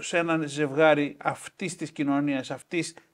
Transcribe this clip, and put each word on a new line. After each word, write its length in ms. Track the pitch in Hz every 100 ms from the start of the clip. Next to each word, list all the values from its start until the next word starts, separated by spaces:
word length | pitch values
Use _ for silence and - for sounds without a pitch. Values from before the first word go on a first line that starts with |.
σε 160 | - 175
έναν 300 | 170 160 147
ζευγάρι 680 | 139 151 139 156 147 147 -
αυτής 560 | 151 135 - - 185 -
της 140 | 151
κοινωνίας, 600 | - 143 139 147 139 127
αυτής 440 | 135 - 175 156 - -